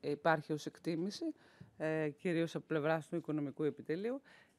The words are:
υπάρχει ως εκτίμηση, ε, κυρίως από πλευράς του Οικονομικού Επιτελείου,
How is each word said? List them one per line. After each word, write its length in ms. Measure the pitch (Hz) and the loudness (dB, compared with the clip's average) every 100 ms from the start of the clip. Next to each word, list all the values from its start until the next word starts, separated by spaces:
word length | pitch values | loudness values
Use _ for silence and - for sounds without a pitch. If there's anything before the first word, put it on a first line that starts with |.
υπάρχει 520 | 143 147 170 156 151 | -4 2 4 4 2
ως 140 | 151 151 | -4 -4
εκτίμηση, 580 | - 160 165 190 - 320 - - - - - | -6 -4 -2 -2 -2 -6 -6 -16 -20 -20 -4
ε, 300 | 156 156 151 | 0 2 0
κυρίως 460 | 147 185 165 165 | 0 0 2 2
από 100 | 156 - | -2 0
πλευράς 420 | 156 147 160 - | 2 4 2 0
του 80 | 170 | -4
Οικονομικού 480 | 151 151 143 - | -2 -2 -2 0
Επιτελείου, 580 | 151 131 131 170 220 269 - - - | 0 0 -2 -2 -2 -4 -8 -20 -20